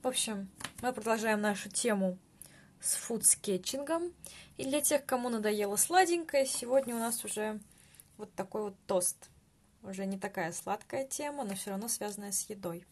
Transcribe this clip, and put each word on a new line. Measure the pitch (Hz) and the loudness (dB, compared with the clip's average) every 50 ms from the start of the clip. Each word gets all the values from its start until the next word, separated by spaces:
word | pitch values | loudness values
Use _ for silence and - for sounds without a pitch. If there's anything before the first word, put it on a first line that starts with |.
В | - | 0
общем, | 254 254 - - 226 214 196 196 190 - - - - - - | 0 0 0 -2 -2 -2 -6 -6 -10 -12 -12 -14 -12 -10 -2
мы | - 247 254 | -2 -2 -2
продолжаем | 226 214 233 220 220 214 226 214 208 | 0 0 2 2 2 4 2 2 4
нашу | 208 214 202 190 - 202 | 4 2 0 0 -4 -4
тему | - - - 240 214 196 190 185 180 - - _ _ - - - - - - - - - | -4 0 2 2 2 4 2 0 0 -2 -12 _ _ -20 -20 -20 -20 -20 -20 -20 -20 -6
с | - - - | -2 -2 -2
фудскетчингом. | - - - 233 214 - - - - - 208 190 185 185 - - 269 285 285 320 330 349 349 349 - - - - - - - - | -2 -2 -4 -4 4 4 4 4 4 2 0 0 0 0 -2 -4 -4 0 0 0 0 0 -2 -6 -10 -18 -18 -16 -18 -20 -18 -8
И | - - | -6 -2
для | 269 269 302 | 0 2 2
тех, | 294 - 302 285 277 | 4 4 4 4 2
кому | - 262 247 247 247 | 2 0 0 2 0
надоело | 233 220 208 214 208 208 208 202 202 | 0 2 2 2 2 2 0 0 2
сладенькое, | 208 - - 330 370 381 339 349 339 330 320 - 277 269 | 2 2 6 6 6 6 6 4 0 0 2 4 4 4
сегодня | 269 - - 254 240 254 269 262 240 240 | 4 0 -4 -2 4 4 4 4 4 -2
у | |
нас | 233 226 233 233 - - | 0 0 0 -2 -4 -6
уже | 208 - 220 214 214 214 214 214 - - - - - - - - _ - | -6 -4 -2 -2 -2 -2 -6 -10 -14 -20 -20 -20 -20 -20 -20 -20 _ -14
вот | - 214 - _ | -14 -14 -10 _
такой | - 190 190 - 220 214 | -8 -8 -4 -4 -4 -4
вот | 202 196 _ _ | -4 -6 _ _
тост. | - 202 185 180 - - _ - - - - _ _ _ _ _ _ _ _ - | 2 2 4 4 2 -2 _ -14 -20 -20 -20 _ _ _ _ _ _ _ _ -12
Уже | 190 190 190 196 | -10 -6 -4 -4
не | 190 196 | -4 -4
такая | 190 190 196 - 196 170 165 | -4 -6 -6 -4 -2 -4 -2
сладкая | 175 - - 190 196 214 - _ - 262 269 | -4 -6 -4 -4 -4 -4 -4 _ -4 -4 -4
тема, | 269 - - 302 294 294 285 247 | -4 -4 -4 -4 -4 -4 -4 -4
но | 202 196 | -4 -4
все | 190 - 208 | -6 -4 -4
равно | 196 196 214 | -4 -4 -2
связанная | 233 - - 208 208 202 202 202 202 | -4 -4 -4 -4 -6 -6 -8 -8 -4
с | 190 - - - | -4 -4 -4 -4
едой. | 214 196 190 175 170 175 180 - | -10 -8 -6 -8 -8 -8 -12 -16